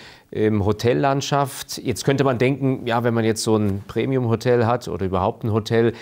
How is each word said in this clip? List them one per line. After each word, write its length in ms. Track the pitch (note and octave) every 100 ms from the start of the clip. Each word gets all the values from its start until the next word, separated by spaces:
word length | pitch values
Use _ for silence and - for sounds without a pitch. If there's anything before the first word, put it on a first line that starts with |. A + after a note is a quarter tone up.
| - - _
ähm, 320 | - G#2+ G#2+
Hotellandschaft. 1120 | G2 G#2 A#2 C#3+ C#3 C#3 - C#3+ C3+ - - -
Jetzt 260 | B2+ G#2
könnte 200 | - C#3
man 140 | C3+ A#2+
denken, 420 | B2 C#3 C3+ B2+ A#2
ja, 160 | A#2+
wenn 100 | A#2+
man 100 | A#2
jetzt 180 | A2+ G#2+
so 140 | A#2 A2
ein 260 | G#2 G2+ -
Premium-Hotel 800 | A2+ A#2+ C3 A#2 A2+ B2+ A#2+ A2+
hat 220 | B2 -
oder 180 | E2+ F#2+
überhaupt 380 | F2+ G2 -
ein 80 | A#2
Hotel, 400 | G#2+ G2+ A2+ A#2 -